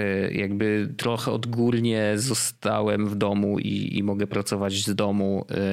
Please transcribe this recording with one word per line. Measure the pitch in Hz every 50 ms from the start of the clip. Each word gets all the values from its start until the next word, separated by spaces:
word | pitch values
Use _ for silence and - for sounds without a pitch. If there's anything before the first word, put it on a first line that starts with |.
| 104 98 95 98 95 95
y, | -
jakby | - 101 98 101 101 110 107 107 107 101 98 -
trochę | - - 120 117 113 - 135
odgórnie | 113 113 117 120 117 117 120 120 120 117 117 117 113 110 107 104 104
zostałem | 104 117 131 113 - - - - - - 101 107 107 107 107 104 104 107
w | 101 104
domu | 101 107 101 101 101 101 101 101 98
i, | - 107 101 101 101 - -
i | - 101
mogę | 101 101 101 101
pracować | 101 - 101 98 - 107 98 101 98 98 101 101
z | 110 101
domu, | 101 107 101 101 101 98 98 98 95 - - - 95 98 95